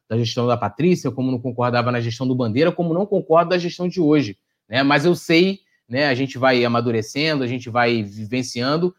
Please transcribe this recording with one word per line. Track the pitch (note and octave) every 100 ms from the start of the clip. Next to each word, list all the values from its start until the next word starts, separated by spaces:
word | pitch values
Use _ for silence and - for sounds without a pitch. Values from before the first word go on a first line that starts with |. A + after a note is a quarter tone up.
| -
da | A2+
gestão | A2+ B2 A#2+
da | A#2
Patrícia, | G#2 - F3 F3+ C#3
como | A#2+ B2+
não | B2
concordava | B2+ A#2 B2 A#2+ A#2+
na | A#2+
gestão | A#2 A2+ C3
do | B2+
Bandeira, | A#2 A#2 E3+
como | F3 E3+
não | E3+ G3+
concordo | F#3+ - D#3+ E3
da | F3+
gestão | F3 - F3+
de | F#3
hoje, | D3 D3+ A2 G2 _ _ -
né? | A#2+
Mas | C#3 D3
eu | E3+ F3
sei, | - E3 F#3+ G3 _ _ -
né, | B2+ D3
a |
gente | B2+ C3+ A#2+
vai | C3 B2+
amadurecendo, | A#2+ A#2+ A#2+ A2+ A2 C#3 D#3 D3
a | B2
gente | B2+ A2+
vai | A#2+ A#2+ A#2
vivenciando, | G2+ G#2+ G#2+ B2 B2 A#2+ C3 D#3 F3+